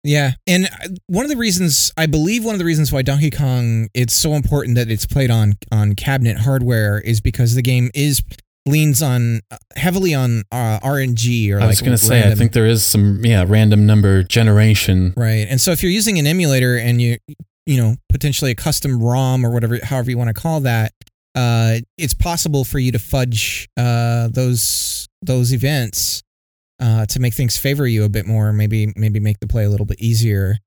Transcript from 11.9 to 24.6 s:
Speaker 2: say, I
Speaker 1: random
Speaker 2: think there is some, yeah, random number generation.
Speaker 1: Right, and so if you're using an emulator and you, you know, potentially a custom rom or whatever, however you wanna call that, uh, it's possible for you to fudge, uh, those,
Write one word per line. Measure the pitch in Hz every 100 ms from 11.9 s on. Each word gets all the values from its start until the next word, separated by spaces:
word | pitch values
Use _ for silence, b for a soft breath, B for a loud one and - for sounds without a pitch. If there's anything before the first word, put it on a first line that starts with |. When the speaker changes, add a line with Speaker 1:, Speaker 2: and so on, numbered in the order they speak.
| 117
Speaker 2:
say, | - 123
I |
Speaker 1:
random | 104 104
Speaker 2:
think | 117
there | 117 110
is | 113 -
some, | 107 101 101
yeah, | 117 107
random | 90 107 107 107 104
number | 107 101 95
generation. | 92 117 101 104 107 104 - 92 92 92
Speaker 1:
Right, | 113 110 107
and | 127
so | -
if | 151
you're | 180
using | 202 208 185
an | 143
emulator | 180 160 131 127 120
and | 117 120
you, | 120 120 - 147 - _ -
you | 135
know, | 113 127 _
potentially | 135 147 127 139
a |
custom | 117 160 143 139 123
rom | 117 123 131 131
or | 120
whatever, | 120 113 120
however | 113 139 120
you | 120
wanna | 120
call | 107 165 160
that, | 131 117 113 _ - _ _
uh, | 135 120 117 113 113 120 -
it's | 156
possible | - 180 170 160 143
for | 127 143
you | 127
to | 113
fudge, | - 139 127 113 - - - -
uh, | 120 117 117 120 117
those, | 123 127 120